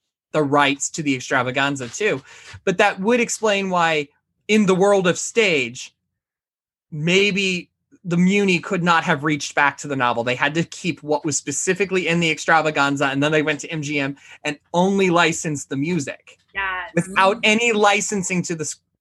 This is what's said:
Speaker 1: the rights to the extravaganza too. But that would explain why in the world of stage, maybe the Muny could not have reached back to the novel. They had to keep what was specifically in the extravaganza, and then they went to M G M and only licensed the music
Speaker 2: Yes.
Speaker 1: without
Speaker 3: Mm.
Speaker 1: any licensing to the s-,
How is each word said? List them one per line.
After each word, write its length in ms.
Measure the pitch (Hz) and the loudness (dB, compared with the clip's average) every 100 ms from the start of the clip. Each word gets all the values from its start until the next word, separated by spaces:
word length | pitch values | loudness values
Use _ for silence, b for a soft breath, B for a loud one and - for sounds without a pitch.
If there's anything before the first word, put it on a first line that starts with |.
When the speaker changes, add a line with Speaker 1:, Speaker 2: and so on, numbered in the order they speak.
| _ _ _ | _ _ _
Speaker 1:
the 100 | 156 | -2
rights 460 | 139 143 139 139 - | 2 2 2 0 -6
to 120 | - | -4
the 120 | 147 | -4
extravaganza 760 | 127 - 135 123 135 139 139 120 | -4 -2 -2 0 -2 -2 -4 -8
too. 340 | - 208 135 B B B B | -4 -2 -4 B B B B
But 140 | 196 185 | -2 2
that 200 | 202 185 | 2 2
would 200 | 196 247 | 0 0
explain 480 | 233 - 214 196 190 | 0 -2 -2 0 0
why 400 | 180 165 156 147 _ _ _ - | 0 2 0 -4 _ _ _ 0
in 180 | 214 | 2
the 100 | 190 | 4
world 320 | 185 202 202 180 | 4 4 4 2
of 120 | - | -2
stage, 760 | - 226 208 151 120 127 - _ _ _ _ _ _ _ _ _ _ | -2 0 2 2 -2 -8 -16 _ _ _ _ _ _ _ _ _ _
maybe 800 | 151 165 190 202 196 190 180 - _ _ _ | -4 2 4 4 2 0 -4 -8 _ _ _
the 120 | 180 175 | -2 2
Muny 420 | 180 202 196 170 | 4 4 4 2
could 240 | - 190 | 0 0
not 220 | 175 165 | 2 2
have 200 | 156 147 | 2 0
reached 300 | 156 147 - | 0 -2 -2
back 220 | - 143 - | 2 2 0
to 100 | 143 | -6
the 80 | 135 | 0
novel. 280 | 123 117 | 0 0
They 100 | 120 | -2
had 200 | 123 147 | 0 0
to 100 | 160 | 0
keep 380 | 165 - 180 143 | -4 -6 -6 -6
what 220 | 147 147 | -4 -4
was 120 | 160 139 | -2 -6
specifically 720 | - 139 185 185 196 185 160 | -6 -4 -2 -2 -2 -2 0
in 120 | 170 | 0
the 100 | 165 | 0
extravaganza, 760 | 147 - 160 151 151 139 139 143 | -2 2 2 2 0 0 2 0
and 160 | 139 | 0
then 100 | 147 | 2
they 100 | 156 | 2
went 180 | 151 147 | 0 -4
to 100 | - | -6
M 120 | 160 | -8
G 160 | 143 147 | -6 -4
M 180 | 139 139 B B | -4 -8 B B
and 140 | 147 147 _ | -10 -10 _
only 380 | 175 190 196 190 | 0 2 2 2
licensed 580 | 170 165 160 165 143 - | 4 2 0 -4 -6 -6
the 80 | 135 | -6
music 600 | 156 175 120 - _ _ _ | -2 -2 -4 -10 _ _ _
Speaker 2:
Yes. 360 | 196 190 185 175 | -8 -6 -6 -4
Speaker 1:
without 420 | 170 185 190 196 226 | -4 -2 2 2 2
Speaker 3:
Mm. 40 | |
Speaker 1:
any 280 | 214 214 240 | 2 2 2
licensing 720 | 208 208 208 - 208 180 180 | 2 2 2 -2 -4 -4 -4
to 100 | - | -4
the 80 | 165 | -6
s-, 140 | 147 - _ _ | -8 -12 _ _